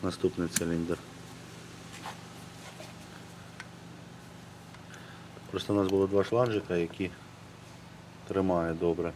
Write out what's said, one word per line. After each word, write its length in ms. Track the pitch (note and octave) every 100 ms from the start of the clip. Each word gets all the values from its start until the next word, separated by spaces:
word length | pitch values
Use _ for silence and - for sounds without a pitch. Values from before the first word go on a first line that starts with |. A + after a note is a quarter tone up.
Наступний 440 | F#2+ E2+ F#2 F2+ E2+
циліндр. 500 | - E2+ E2+ E2+ E2+ - - - - - - - - - - - - - - - - - - - - - - - - - - - - - - - - - - - - - - - - - - - - -
Просто 220 | F#2+ -
у 20 | G2+
нас 140 | F#2+
було 180 | G2 G2
два 160 | G2
шланжика, 520 | F#2+ A#2 B2 G#2+ - F2+
які 340 | E2 - F#2 - - - - - - - - - - - -
тримає 460 | F#2+ F#2+ F2 E2
добре. 400 | E2 F2 E2 E2+